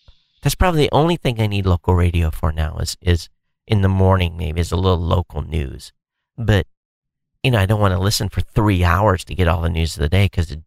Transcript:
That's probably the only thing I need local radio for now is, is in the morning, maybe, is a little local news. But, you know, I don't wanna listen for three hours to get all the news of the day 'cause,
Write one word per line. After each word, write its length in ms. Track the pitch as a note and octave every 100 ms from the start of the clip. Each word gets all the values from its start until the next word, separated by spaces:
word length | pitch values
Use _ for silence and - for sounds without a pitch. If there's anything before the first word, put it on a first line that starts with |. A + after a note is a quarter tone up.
| - - _ _
That's 140 | C#3+ -
probably 240 | F#3 D#3+
the 80 | C3+
only 220 | C3 E3
thing 260 | E3+ C#3+ A2+
I 60 | G#2+
need 200 | G2+ F#2+
local 280 | F2 -
radio 380 | F2+ F2 E2+ D#2+
for 180 | - E2
now 280 | D#2 D#2 D#2
is, 180 | D#2+ -
is 280 | F2+ E2+ - _ _ _ -
in 140 | G#2+
the 60 | F#2+
morning, 480 | F#2+ F#2+ F#2+ F2 E2+
maybe, 240 | D#2+ E2
is 120 | E2
a 40 | F2
little 220 | F#2 F2
local 440 | E2+ F2+ - D#2
news. 500 | C2+ D#2 C2+ C2 - _ _ _ _ -
But, 300 | G#2+ G2+ - _ _ _ _ _ _ _
you 80 | C3
know, 80 | A#2
I 60 | F#2+
don't 140 | G#2+
wanna 200 | G2+ F2+
listen 280 | G2 - G2
for 120 | -
three 420 | - - G#2 F2+
hours 420 | F2 F2 G#2 F#2 -
to 100 | D#2+
get 100 | E2+
all 160 | E2+
the 60 | E2+
news 260 | E2 D#2+ -
of 40 |
the 80 | D2
day 200 | F#2 G2+
'cause, 280 | - D#2+ D2+